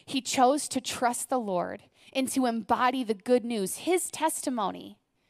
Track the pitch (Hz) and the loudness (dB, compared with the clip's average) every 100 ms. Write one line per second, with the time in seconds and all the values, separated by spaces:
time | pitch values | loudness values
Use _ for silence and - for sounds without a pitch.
0 | - 269 - - 254 294 - 269 - - | -8 -6 -2 4 6 4 0 -4 -4 -2
1 | 240 240 - 262 214 180 180 208 - _ | -2 -2 -2 -2 0 -2 -2 -6 -14 _
2 | - - 262 - 254 233 208 220 254 262 | -8 -4 -2 0 0 0 0 2 2 0
3 | 220 208 - 247 226 233 190 - - 359 | -2 -2 2 2 2 -2 -2 -2 0 0
4 | - - 320 - - 247 190 180 196 202 | 0 -2 -2 -2 -4 -2 -2 -4 -12 -18
5 | _ _ _ | _ _ _